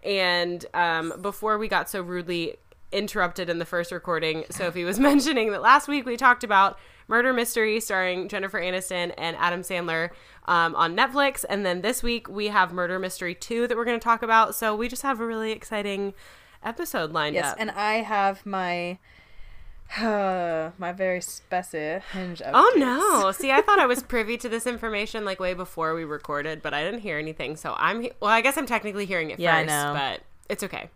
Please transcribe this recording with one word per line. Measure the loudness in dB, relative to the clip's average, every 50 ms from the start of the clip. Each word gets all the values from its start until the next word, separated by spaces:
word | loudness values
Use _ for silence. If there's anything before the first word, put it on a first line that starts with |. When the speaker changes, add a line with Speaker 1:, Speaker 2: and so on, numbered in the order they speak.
Speaker 1:
And, | -2 -2 0 2 2 2 2 2 0 -2 -4 -6 -8 -6
um, | 0 2 2 2 2 0 -2 -4 -6 -6
before | -6 -6 -6 -4 -2 0 0 0
we | 0 0
got | 0 0 0 -2
so | -6 -6
rudely | -6 -4 -6 -6 -4 -4 -4 -4 -4 -4 -6 -10 _ _ -20 -20 -16 -4
interrupted | -4 -4 -4 -2 0 0 0 0 0 -4 -4 -4
in | -2 -4
the | -4
first | -4 -2 -4 -4 -4
recording, | -6 -10 -4 -2 -2 0 0 -2 -2 -4 -6 -8
Sophie | -6 -4 -4 -4 -2 -2 -2
was | -2 2 4
<laughs> | 4 6
mentioning | 6 6 4 4 0 0 0 0
that | -2 4
last | 8 8 8 8 6
week | 2 -4 -4 -2
we | -4 -4
talked | 4 4 4 4 4 2
about | 2 4 6 6 4 2 -4 -20 -20 -20 -20 -6 0
Murder | 2 4 4 4 4
Mystery | 2 0 0 2 2 2 2 2 0
starring | 0 0 0 0 2 0 0 -2 -4 -4
Jennifer | -4 -4 -4 -4 -4 -4
Aniston | -2 -2 -2 -2 -4 -4 -2 -2 -2 -2 -4 -4
and | -6 -6 -2
Adam | 0 0 0 0 -2
Sandler, | -4 -4 -4 -4 -2 -2 -2 -2 -2 -4 -6 -12 -20 -20 -20 -12 _
um, | 2 4 4 4 4 4
on | 2 2 2 4
Netflix. | 2 2 2 4 2 2 2 2 -2 -4
And | -2 -2 0 0
then | 0 0 0
this | -2 -2 -2 0
week | -2 -2 -2 -2 -6
we | -8 -6 -4 -4 0
have | 2 2 2 2
Murder | 2 -2 -2 -2 -2 -4
Mystery | -4 -6 -6 -6 -6 -6 -6
Two | -8 -8 -6 -2 -2 0
that | 0 0
we're | -2 0
gonna | -2 -2 -2
talk | 2 2 2 2
about. | 2 4 6 6 6 4 2
So | -2 -2 -2 -2
we | -2 -4 -4
just | -6 -4
have | -2 -2 -2 -2
a | -2
really | -4 -4 -4 -4 -4
exciting | -6 -6 -8 -6 -6 -4 -4 -4 -4 -2 -4 -6 -6 -10 -20 -20 -20 -20 -20 -20 -20 -12 -10
episode | -10 -6 -6 -8 -4 -2 -2 -2 -2
lined | 0 0 0 0 0
Speaker 2:
Yes, | 0 0 0
Speaker 1:
up. | -2 -2
Speaker 2:
and | -6 -6
I | -4 -2 -2 0 0
have | 0 -2 0 0 2 2 2 0 -2 -8
my, | -6 -4 -2 -2 -2 -2 -2 -4 -6 -8 -10 _ _ -20 -20 -20 _ -16 -14 -14 -14 -14 -16 -16 -16 -16 -16 -14 -10
<sighs> | -6 -4
my | -2 0 0 2 2 2 0 0 0 0 -2 -2 -4 -6 -8 -8 -8 -8 -4
very | -2 0 0 0 0
spicy | -4 -8 -12 -14 -8 _ -4 -4 -4 -4 -6 -4 -4 -2 -4 -6 -6 -8
Hinge | -8 -6 -6 -6 -8 -8 -6
Speaker 1:
Oh, | 4 6 8 8 10 8
Speaker 2:
updates. | 6
Speaker 1:
no. | 4 4 2 2 2 4 4 6 4 4
See, | 2 0 0 4
I | 4 6
thought | 6 6 6 6
I | 6
was | 6 4 0
Speaker 2:
<laughs> | -2 -2 -2
Speaker 1:
privy | -2 0 0 -4
to | -4 -4 -4
this | -4 -2 -4
information, | -4 -6 -4 -6 -4 -2 -2 -4 -4 -6 -6 -4
like, | -6 -4 -2
way | -2 -2 -2
before | -4 -6 -10 -6 -4 -2 -2 -2
we | -2 -4
recorded, | -6 -8 -10 -6 -6 -4 -4 -4 -4 -6 -6
but | -6 -4 -2
I | -2 -2
didn't | -2 -4 -6
hear | -6 -6 -6 -4
anything. | -6 -6 -8 -8 -6 -8 -8
So | -8 -6 -6 -2 0
I'm, | 0 0 0 0
he-, | -4 -8 -8 -2
well, | 2 4
I | 4 4
guess | 4 2 0 0
I'm | -2
technically | -2 -2 -4 -4 -4 -6 -6 -4
hearing | -2 -2 -2 -2 -4
it | -6 -2
Speaker 2:
Yeah, | 2 4 4
I | 4 4
Speaker 1:
first, | 2
Speaker 2:
know. | 0 0 0 0 -2
Speaker 1:
but | -2 -2 -4 -4 -6 -10 -16 -20 -20 -8 -8
it's | -6 -6 -6
okay. | -8 -8 -10 -12 -14 _